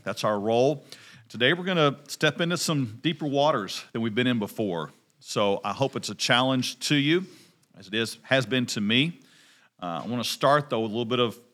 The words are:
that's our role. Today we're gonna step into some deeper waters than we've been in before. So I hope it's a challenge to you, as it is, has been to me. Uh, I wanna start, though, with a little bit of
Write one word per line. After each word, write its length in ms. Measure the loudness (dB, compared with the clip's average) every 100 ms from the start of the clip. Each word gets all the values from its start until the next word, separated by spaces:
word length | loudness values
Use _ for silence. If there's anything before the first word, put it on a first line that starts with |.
| -8
that's 180 | -4
our 160 | 0 0
role. 460 | 2 4 4 0 -6 -20 -20 -20 -14
Today 240 | 0 2
we're 140 | 2 0
gonna 320 | 2 2 2 -6
step 320 | -2 -2 0
into 160 | -2 -2
some 420 | -2 -2 -2 -4
deeper 240 | -4 -4 -2
waters 560 | 2 2 2 -2 -8 -8
than 100 | -4
we've 140 | -2 0
been 120 | 0
in 120 | 0
before. 540 | -2 -4 -4 -4 -6 -12 _ _
So 400 | -6 0 2 0
I 120 | -2
hope 240 | -2 -2 -2
it's 100 | -8
a 80 | -4
challenge 640 | 2 2 4 2 -2 -4 0
to 80 | 2
you, 300 | 4 2 0 -12 -20 _ _ -20
as 100 | -6
it 60 |
is, 260 | -4 -4 -6
has 240 | 0 0 2
been 220 | -2 -2
to 120 | -2
me. 400 | 2 2 2 -4 _ _ _ _ _ _
Uh, 220 | -8 -8 -6
I 20 |
wanna 160 | -6
start, 460 | -6 0 4 4 2
though, 100 | -2
with 120 | -2
a 20 |
little 100 | -2
bit 160 | -2 0
of 180 | 0 -2 -16